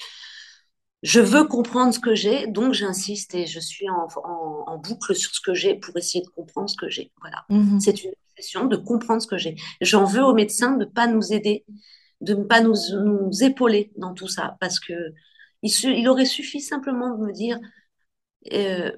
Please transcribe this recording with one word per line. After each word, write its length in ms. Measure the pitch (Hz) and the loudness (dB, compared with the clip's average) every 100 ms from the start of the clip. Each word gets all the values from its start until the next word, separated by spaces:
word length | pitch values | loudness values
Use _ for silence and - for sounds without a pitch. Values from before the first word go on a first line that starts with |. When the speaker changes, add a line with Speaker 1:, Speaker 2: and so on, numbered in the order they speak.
| - - - - - - _ _ _ _ | -20 -18 -20 -20 -20 -20 _ _ _ _
Speaker 1:
je 180 | - 233 | 2 6
veux 240 | 196 277 | 8 6
comprendre 500 | 302 240 233 247 247 | 4 2 0 2 2
ce 60 | 220 | 2
que 140 | 240 | 0
j'ai, 340 | 208 196 269 220 | 2 2 0 -2
donc 240 | 202 254 | -2 0
j'insiste 600 | - 202 190 196 208 - | 0 -2 -4 -6 -8 -8
et 120 | 180 165 | -6 -6
je 140 | 165 | -8
suis 280 | 160 - 196 | -12 -8 -6
en, 200 | 175 165 - | -4 -6 -8
en, 400 | 175 170 156 151 - | -10 -8 -8 -10 -10
en 120 | 160 | -10
boucle 360 | 160 233 - | -10 -6 -4
sur 180 | 180 - | -2 -4
ce 80 | - | -4
que 140 | - | -2
j'ai 200 | 180 196 | 0 0
pour 220 | - - 175 | 0 -4 -8
essayer 280 | 175 180 | -4 -4
de 60 | - | -6
comprendre 380 | - 160 - 202 | -10 -12 -8 -6
ce 80 | - | -6
que 120 | - | -6
j'ai. 240 | - - _ | -8 -10 _
Voilà. 240 | 160 - - | -14 -12 2
Speaker 2:
Mhm. 280 | 208 202 202 | 4 4 4
Speaker 1:
C'est 240 | 202 196 | 2 0
une 80 | 190 - _ | -2 -14 _
obsession 360 | - - 185 247 | -18 -10 -2 0
de 100 | 202 | 0
comprendre 460 | - 233 - 226 | 0 -2 0 -2
ce 60 | - | -2
que 100 | 180 | -4
j'ai. 160 | 160 156 - - | -6 -8 -12 -4
J'en 240 | 180 208 | 4 4
veux 200 | 196 220 | 4 4
aux 100 | 269 | 4
médecins 420 | 226 208 - 247 269 | 4 2 2 2 2
de 80 | |
pas 220 | 202 233 240 | 0 0 2
nous 260 | 220 185 | 2 2
aider, 320 | 214 208 208 - 208 _ _ _ - | 0 0 -2 -6 -20 _ _ _ -8
de 120 | 180 | -2
ne 100 | 208 | -2
pas 160 | 196 233 | 4 4
nous, 140 | 226 208 - 190 | 6 4 0 0
nous 380 | 208 202 190 190 | 2 2 0 2
épauler 500 | 262 269 240 208 208 - | 2 4 4 2 0 -6
dans 180 | 185 | -10
tout 140 | 185 190 | -8 -8
ça, 280 | 180 165 - | -6 -6 -6
parce 200 | 180 165 | -4 -4
que 140 | - 170 160 160 _ _ _ _ | -6 -10 -10 -14 _ _ _ _
il 80 | 214 | -2
su-, 240 | - 262 | 0 2
il 140 | 240 240 | 4 4
aurait 160 | 262 | 4
suffi 360 | 262 - - 285 | 2 0 -8 -8
simplement 560 | - 294 277 247 247 220 | -6 -6 -4 -4 -4 -4
de 80 | |
me 80 | 208 | -6
dire, 260 | 180 226 233 - _ _ _ _ _ _ _ - | -4 -4 -6 -10 _ _ _ _ _ _ _ -6
euh, « 380 | - 196 180 165 | -4 -2 -2 -6